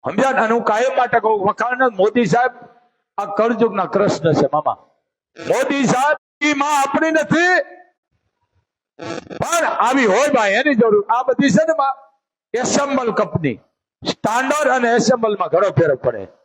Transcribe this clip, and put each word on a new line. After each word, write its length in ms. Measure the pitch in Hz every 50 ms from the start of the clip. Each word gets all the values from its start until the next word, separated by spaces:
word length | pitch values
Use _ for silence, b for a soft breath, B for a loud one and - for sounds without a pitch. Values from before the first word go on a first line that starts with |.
| -
સમજ્યા? 240 | 135 180 202 262 269
અને 240 | 254 - 226 220 233
હું 80 | 240
કાયમ 340 | - - 208 220 247 262 262
માટે 240 | 262 247 233 247 233
કહું, 260 | 196 220 220 208 185
વખાણ, 440 | 202 202 - 214 247 247 254 269 254
મોદી 360 | 208 185 185 220 214 240 240
સાહેબ 240 | 175 170 240 254 254 - - - - _ _ _ _ _ _ _ _ _ -
આ 160 | 208 202 202
કળજુગના 500 | 208 214 233 247 208 233 226 202 202 180
કૃષ્ણ 480 | - - 196 208 190 - - - 165
છે 140 | 151 - 147 -
મામા. 200 | - 156 - 123 107 - _ _ _ _ _ _ _ _ _ _ _ - 160 -
મોદી 380 | 180 240 269 262 277 277 269
સાહેબ 300 | 208 - 247 269 294 302 - _ _ _ _ 294
ઈ 100 | 302 294
માં 260 | 277 285 294 302 277
આપણી 300 | 277 277 285 294 320 320
નથી, 520 | 311 320 294 - 294 311 349 359 370 330 277 - - - - _ _ _ _ _ _ _ _ _ _ _ _ _ _ _ _ _ _ _ _ _ _ - - - 165 - - - -
પણ 280 | - - 277 339 339 302
આવી 420 | 214 - - 202 233 262 277 254
હોય 220 | 208 185 226 285 294
ભાઈ 240 | 277 240 214 196
એની 220 | 196 233 277 302 277
જરૂર. 320 | 214 240 226 208 208 202 -
આ 140 | 226 247
બધી 280 | 254 269 247 254 277 277
છે 140 | 180 294 320 320
ને 60 | 320 320
માં, 320 | 277 269 262 - - _ _ _ _ _ _ _ _ _ -
એસેમ્બલ 580 | 233 254 196 208 285 285 277 277 262 247 226
કંપની, 480 | - 226 214 170 - 160 156 139 110 - _ _ _ _ _ _ _ _ - -
સ્ટાન્ડર્ડ 600 | - _ - - 220 247 262 269 294 294 294 254
અને 180 | 254 254 240 233
એસેમ્બલમાં 600 | 233 240 - - 262 240 226 220 208 202 180 156
ઘણો 220 | 156 175 202 190
ફેર 240 | - - 165 147 135
પડે. 340 | - - 127 117 104 95 - - _